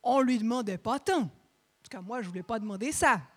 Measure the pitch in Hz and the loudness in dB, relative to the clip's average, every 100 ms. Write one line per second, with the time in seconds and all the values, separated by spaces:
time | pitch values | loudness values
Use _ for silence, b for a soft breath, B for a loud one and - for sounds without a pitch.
0 | 240 269 254 247 220 247 214 185 220 269 | 4 4 4 2 0 -2 -2 -4 -2 -2
1 | - 370 185 - _ _ _ _ - - | 0 0 0 -6 _ _ _ _ -18 -14
2 | 180 247 190 180 180 226 214 190 247 - | -8 -8 -6 -8 -6 -4 -4 -6 -4 2
3 | 311 214 131 | 2 2 -2